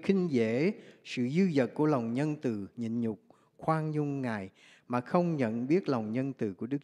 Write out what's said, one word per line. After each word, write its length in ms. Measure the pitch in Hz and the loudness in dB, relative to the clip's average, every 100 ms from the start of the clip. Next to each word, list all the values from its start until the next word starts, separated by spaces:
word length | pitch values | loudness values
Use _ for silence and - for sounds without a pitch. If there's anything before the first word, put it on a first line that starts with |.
khinh 280 | - 196 175 | 2 2 2
dễ 420 | 127 110 120 175 214 - - | 2 2 2 0 -2 -14 -20
sự 240 | - - 123 | -10 -4 0
dư 220 | 156 196 | 2 4
dật 240 | 139 117 | 4 0
của 120 | - 156 | 2 2
lòng 280 | 139 113 | 2 0
nhân 220 | 120 151 151 | -2 -2 -2
từ, 320 | 127 107 95 - | -4 -4 -6 -6
nhịn 240 | 113 117 | -4 -2
nhục, 200 | 117 104 _ _ _ _ | -2 -4 _ _ _ _
khoan 380 | - 160 156 | 0 0 0
dung 280 | 151 147 139 | -2 -2 -2
Ngài, 280 | 127 107 95 _ - - _ | -4 -4 -8 _ -20 -20 _
mà 120 | 123 | -4
không 360 | 123 180 175 151 | 2 2 2 2
nhận 300 | 117 117 127 | 0 0 2
biết 220 | 180 190 | 2 2
lòng 240 | 127 107 | -2 0
nhân 200 | 117 139 | -2 -4
từ 220 | 127 110 | -4 -6
của 120 | 90 117 | -4 -6
Đức 120 | 143 | -6